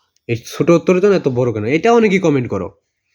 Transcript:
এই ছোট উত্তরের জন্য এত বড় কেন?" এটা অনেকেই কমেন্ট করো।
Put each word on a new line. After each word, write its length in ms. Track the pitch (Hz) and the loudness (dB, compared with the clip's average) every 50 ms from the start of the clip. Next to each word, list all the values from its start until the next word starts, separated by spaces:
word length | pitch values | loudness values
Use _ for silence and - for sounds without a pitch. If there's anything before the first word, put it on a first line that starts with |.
| _ _ _ _ _ | _ _ _ _ _
এই 100 | - 120 | -8 -8
ছোট 340 | 117 - - - - 147 151 | -8 -8 -10 -6 -4 0 2
উত্তরের 300 | 170 165 - - 185 180 185 | 2 2 2 0 0 2 2
জন্য 120 | 208 196 | 2 2
এত 140 | 165 - 143 | 2 0 -2
বড় 240 | 123 120 127 120 107 | -2 -2 -2 -2 -2
কেন?" 120 | 107 104 | -4 -4
এটা 280 | 117 139 165 165 226 233 | -2 -2 0 2 2 2
অনেকেই 260 | 233 226 214 190 185 | 4 4 2 2 2
কমেন্ট 300 | 180 165 143 135 120 107 | 0 0 0 0 -2 -4
করো। 300 | 107 95 90 - - _ _ _ _ _ _ _ _ | -6 -6 -8 -8 -12 _ _ _ _ _ _ _ _